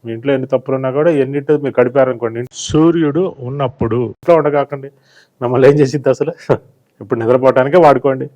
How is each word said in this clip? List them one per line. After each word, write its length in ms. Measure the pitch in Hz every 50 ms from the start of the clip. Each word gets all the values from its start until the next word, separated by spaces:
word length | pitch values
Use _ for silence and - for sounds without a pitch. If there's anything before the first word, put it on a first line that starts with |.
| _
మీ 60 | 117 113
ఇంట్లో 160 | 113 117 143 139
ఎన్ని 120 | 131 131 135 139
తప్పులు 220 | 123 - - 135
ఉన్నా 120 | 131 131 131 127
కూడా 120 | 143 156 170 165 143 135
ఎన్నింటితో 320 | 135 139 143 139 135 151 147 143
మీరు 120 | 131 - -
గడిపారనుకోండి. 640 | 123 123 123 139 131 127 123 113 120 113 113 117 123 127 - - -
సూర్యుడు 560 | - - 151 160 165 165 170 160 147 143 160 185 180 - - 127 123
ఉన్నప్పుడు 500 | 131 143 139 123 - _ 123 113 110 123 120 107
ఇంట్లో 240 | 98 _ - - 175 160
ఉండకాకండి, 500 | 147 147 143 143 139 139 147 139 135 139 _ _ _ _ _ _ _ _ _ _
మిమ్మల్ని 260 | 123 123 123 127 131 135
ఏం 60 | 143 147
చేసిద్ది 280 | 147 131 135 147 123 135 135
అసలు? 200 | - 147 - - - - - 135 - _ _ _ _ _ _ _ _
ఇప్పుడు 160 | 107 101 131 117
నిద్రపోవటానికే 580 | 113 113 127 131 127 131 120 127 127 143 147 180 165
వాడుకోండి. 400 | 147 139 131 127 139 135 131 131 135 _